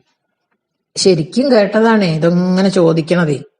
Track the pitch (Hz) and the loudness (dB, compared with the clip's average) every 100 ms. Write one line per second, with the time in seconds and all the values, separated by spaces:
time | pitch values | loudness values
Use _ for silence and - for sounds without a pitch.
0 | _ _ _ _ _ _ _ _ _ - | _ _ _ _ _ _ _ _ _ -2
1 | 196 170 151 233 277 233 196 214 226 220 | 0 0 -2 -4 0 2 2 0 2 2
2 | 185 156 170 175 180 185 196 190 165 165 | 0 0 0 0 0 0 0 2 0 0
3 | 151 175 160 135 - | -2 -2 -2 -4 -10